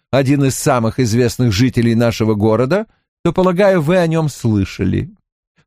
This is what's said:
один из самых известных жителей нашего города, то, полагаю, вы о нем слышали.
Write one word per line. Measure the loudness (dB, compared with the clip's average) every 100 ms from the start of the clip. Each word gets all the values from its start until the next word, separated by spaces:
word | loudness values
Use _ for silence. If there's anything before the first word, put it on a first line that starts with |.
| _
один | -2 0 2 0
из | 0
самых | -2 0 0 -2
известных | 0 0 0 0 0
жителей | 2 0 2 0 2
нашего | 0 0 -2 0
города, | 0 0 0 -2 -4 _ _ _
то, | -4
полагаю, | 0 0 2 2 2
вы | 2 0
о | 2
нем | 0 -2
слышали. | -4 -2 0 -2 -4 -2 -2 -4 -12 _ _ _ _